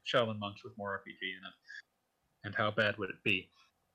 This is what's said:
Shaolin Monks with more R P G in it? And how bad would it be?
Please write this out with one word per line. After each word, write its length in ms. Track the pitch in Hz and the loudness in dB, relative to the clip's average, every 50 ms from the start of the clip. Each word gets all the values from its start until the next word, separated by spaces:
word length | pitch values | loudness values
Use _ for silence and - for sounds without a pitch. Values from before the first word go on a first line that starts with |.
| - | -4
Shaolin 320 | - - 135 117 110 110 104 | 2 4 4 4 4 2 -2
Monks 280 | 104 101 101 - - | -4 -6 -6 -8 -14
with 120 | - - - | -14 -10 -8
more 140 | 101 101 | -4 -4
R 100 | 98 98 - | -4 -4 -6
P 80 | - - | -10 -12
G 40 | - 95 95 | -6 -6 -6
in 160 | 92 92 95 104 | -6 -6 -10 -16
it? 60 | - _ _ - - - - _ _ _ _ _ _ _ _ _ _ _ - | -18 _ _ -14 -14 -14 -14 _ _ _ _ _ _ _ _ _ _ _ -10
And 120 | 104 98 | -6 0
how 160 | - 110 107 | 2 2 2
bad 260 | 104 - 110 104 104 - | 4 4 4 4 4 0
would 120 | 101 92 | -2 -6
it 140 | - - - | -6 -4 0
be? 260 | - 101 90 - - _ _ _ _ _ _ _ _ | 2 2 2 0 -6 _ _ _ _ _ _ _ _